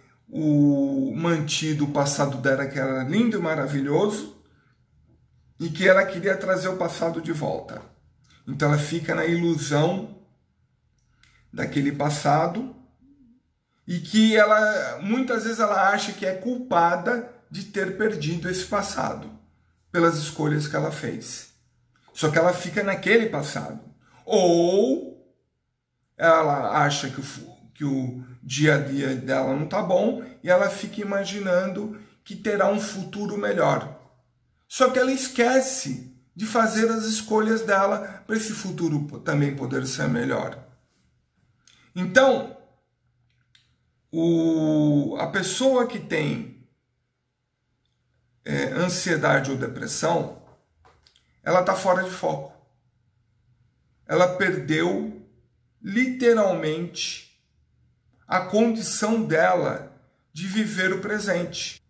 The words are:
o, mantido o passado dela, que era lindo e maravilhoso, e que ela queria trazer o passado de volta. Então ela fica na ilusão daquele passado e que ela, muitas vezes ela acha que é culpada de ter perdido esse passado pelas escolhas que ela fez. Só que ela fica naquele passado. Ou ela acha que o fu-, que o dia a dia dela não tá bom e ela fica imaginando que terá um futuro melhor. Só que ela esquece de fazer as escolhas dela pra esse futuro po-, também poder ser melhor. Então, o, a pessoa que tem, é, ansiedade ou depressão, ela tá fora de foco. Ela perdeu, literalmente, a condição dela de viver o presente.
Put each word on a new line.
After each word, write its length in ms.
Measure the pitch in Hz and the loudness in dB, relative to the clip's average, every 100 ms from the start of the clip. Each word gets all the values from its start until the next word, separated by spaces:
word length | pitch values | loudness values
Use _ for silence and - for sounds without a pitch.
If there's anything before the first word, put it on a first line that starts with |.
| _ _ _ | _ _ _
o, 880 | - 156 147 143 139 139 135 135 143 | -4 2 6 6 4 2 0 -2 -2
mantido 720 | 170 160 - - 156 147 143 | 0 0 -2 -4 -2 -2 0
o 60 | |
passado 460 | 147 143 - 139 123 | 0 0 0 -2 -2
dela, 280 | 135 135 135 | 0 0 -2
que 140 | 139 | -4
era 240 | 131 131 | -4 -2
lindo 340 | 131 196 240 202 | 0 2 2 0
e 40 | |
maravilhoso, 1000 | 165 156 139 143 139 156 208 - - - _ _ _ _ _ _ _ _ _ _ _ - | -2 -2 -2 -2 0 2 2 -2 -8 -16 _ _ _ _ _ _ _ _ _ _ _ -10
e 100 | 170 | -8
que 180 | 160 190 | 2 6
ela 160 | 190 | 6
queria 320 | 190 175 190 190 | 4 0 -2 -2
trazer 340 | 185 185 185 | 0 -2 -2
o 80 | 180 | -4
passado 440 | 170 - 165 165 | -4 -2 -4 -4
de 100 | 165 | -4
volta. 520 | 156 - 80 - - - _ _ _ _ _ - | -4 -4 -4 -8 -14 -16 _ _ _ _ _ -12
Então 220 | 143 147 | -2 2
ela 100 | 147 | 2
fica 340 | - 165 147 | 0 -4 -2
na 120 | 135 165 | -2 0
ilusão 920 | 170 170 151 131 147 165 196 - - - _ _ _ _ _ _ _ _ _ _ _ _ | 2 2 0 0 2 2 0 -6 -14 -20 _ _ _ _ _ _ _ _ _ _ _ _
daquele 380 | 165 165 143 139 | -8 -4 -2 -2
passado 840 | 143 147 147 143 151 170 190 262 - - _ _ _ _ _ _ _ _ _ - | 0 -2 0 2 2 2 -2 -8 -12 -20 _ _ _ _ _ _ _ _ _ -8
e 120 | 175 | -6
que 360 | - 214 220 214 | 0 4 6 6
ela, 640 | 208 214 214 196 135 120 | 6 6 4 0 -4 -6
muitas 400 | 196 247 254 226 | -2 0 0 -2
vezes 160 | 220 226 | -2 0
ela 320 | 214 196 190 | 0 4 4
acha 220 | 208 214 | 2 -2
que 120 | - 190 | -4 -4
é 80 | |
culpada 1000 | 185 240 247 - 175 170 180 - 240 226 - _ | -4 -4 -6 0 2 4 2 -2 -4 -6 -14 _
de 140 | - 190 | -12 -8
ter 300 | 196 185 180 | -4 -4 -2
perdido 540 | 220 156 147 170 180 | -2 -2 -4 -4 -4
esse 160 | 180 - | -6 -4
passado 640 | 202 - - - - - - _ _ _ _ _ | -4 -4 -4 -6 -6 -12 -18 _ _ _ _ _
pelas 260 | 175 170 151 | 2 2 2
escolhas 500 | - - 151 151 - | -4 -4 -2 0 -2
que 80 | 147 | -4
ela 160 | - | -4
fez. 600 | - 117 - - - - _ _ _ _ _ _ | -4 -8 -8 -10 -14 -16 _ _ _ _ _ _
Só 200 | - 156 | -4 0
que 80 | 156 | 4
ela 140 | 175 | 4
fica 280 | 175 180 208 | 2 -2 -4
naquele 480 | 196 190 185 226 214 | -2 -2 4 4 4
passado. 500 | 143 147 - 71 73 - - _ _ - | -2 -6 -6 -8 -12 -16 -20 _ _ 2
Ou 1040 | 208 180 170 175 196 247 330 - - _ _ _ _ _ _ _ _ _ - | 4 6 6 4 4 4 0 -4 -16 _ _ _ _ _ _ _ _ _ 0
ela 680 | 165 165 156 139 113 147 | 4 4 4 0 0 2
acha 240 | 143 143 135 | 2 0 -6
que 120 | - | -8
o 40 | |
fu-, 320 | 131 - - - - - | -12 -14 -18 -20 -20 -8
que 100 | 147 | -4
o 380 | 135 127 123 - - | -4 -4 -8 -14 -18
dia 340 | 135 131 151 143 | -10 0 2 2
a 20 | |
dia 340 | 131 139 135 131 | 0 -4 -4 -4
dela 380 | 113 135 135 139 | -2 -2 0 -2
não 120 | 156 | -2
tá 160 | 196 | -4
bom 400 | 180 185 220 262 - - | 0 2 2 -2 -8 -8
e 80 | 170 | 2
ela 220 | 180 196 | 2 2
fica 300 | - 208 - | -2 -8 -8
imaginando 960 | 202 196 196 202 196 180 190 190 214 - - _ | -4 -4 -4 -6 0 0 0 -4 -8 -12 -18 _
que 120 | - 208 | -18 -8
terá 320 | 220 202 190 | -2 2 2
um 120 | 208 | 2
futuro 580 | - 190 175 208 202 208 | -2 -8 -10 -8 -6 -4
melhor. 600 | 208 185 147 131 - - - _ _ _ _ _ _ | -2 2 2 2 -4 -12 -20 _ _ _ _ _ _
Só 220 | - 262 | 2 4
que 80 | 254 | 4
ela 140 | 262 | 2
esquece 1040 | 269 - - 233 262 262 - - - - - _ | 0 -2 2 4 4 2 -2 -6 -8 -12 -20 _
de 120 | 170 214 | -8 -2
fazer 440 | 240 226 220 226 | 2 2 4 2
as 140 | 226 | 0
escolhas 580 | 220 214 - 214 220 226 | -2 -4 0 2 2 2
dela 600 | 185 196 196 208 - - - | 2 2 4 0 -6 -12 -6
pra 120 | 220 | -4
esse 160 | - | -4
futuro 500 | - 185 147 165 147 147 | -6 -8 -4 -2 0 -4
po-, 140 | - | -6
também 340 | 165 147 139 | -2 0 0
poder 320 | 135 135 135 127 | -2 -4 -4 -4
ser 220 | - - | -4 -2
melhor. 500 | 120 131 113 82 - - _ _ _ _ _ _ _ _ _ _ _ _ | -2 -2 -2 -4 -10 -18 _ _ _ _ _ _ _ _ _ _ _ _
Então, 640 | 175 185 185 269 220 - - - _ _ _ _ _ _ _ _ _ _ _ _ _ _ | -6 0 4 6 4 -2 -14 -20 _ _ _ _ _ _ _ _ _ _ _ _ _ _
o, 1080 | 165 165 165 165 160 156 156 151 147 - - | 0 2 4 2 2 2 4 4 4 2 -2
a 80 | - | -2
pessoa 600 | 196 170 - 262 254 240 | -2 -2 2 4 4 2
que 120 | 196 | -2
tem, 680 | 147 160 147 120 110 - _ _ _ _ _ _ _ _ _ _ _ _ _ _ _ _ _ _ - | -4 -2 -2 -4 -8 -16 _ _ _ _ _ _ _ _ _ _ _ _ _ _ _ _ _ _ -6
é, 220 | 143 139 | -4 -2
ansiedade 800 | - 180 - 180 156 147 143 135 | -2 -2 -2 -2 0 2 2 0
ou 60 | 127 | -4
depressão, 840 | 120 123 113 - 156 - - - - _ _ _ _ _ _ _ _ _ | -6 -8 -8 -4 0 0 -4 -10 -20 _ _ _ _ _ _ _ _ _
ela 200 | - 180 | 0 2
tá 120 | 185 185 | 2 0
fora 260 | 190 180 | 2 2
de 100 | 185 | 0
foco. 420 | - 165 151 - - _ _ _ _ _ _ _ _ _ _ _ _ _ _ - | -4 -4 -4 -8 -18 _ _ _ _ _ _ _ _ _ _ _ _ _ _ -4
Ela 300 | 160 180 - | 2 2 2
perdeu, 840 | 185 156 143 156 175 196 220 - - _ _ _ _ _ | -2 -2 -2 0 0 0 -4 -10 -18 _ _ _ _ _
literalmente, 1600 | 196 208 262 254 240 226 196 170 156 160 170 - - - - _ _ _ _ _ _ _ _ _ - | -4 -2 0 2 4 4 4 0 -2 -4 -6 -8 -8 -10 -16 _ _ _ _ _ _ _ _ _ -4
a 140 | 185 | -2
condição 840 | 180 214 233 220 - - 214 226 | 2 2 4 2 -4 -2 0 0
dela 680 | 151 160 180 180 151 - - - _ _ _ | 2 4 4 4 0 -4 -10 -20 _ _ _
de 160 | 151 190 | -12 -4
viver 460 | 208 208 165 185 | -2 -2 0 0
o 80 | 190 | 0
presente. 800 | - 208 208 175 170 - - - _ | -2 -4 -2 -2 -4 -8 -10 -12 _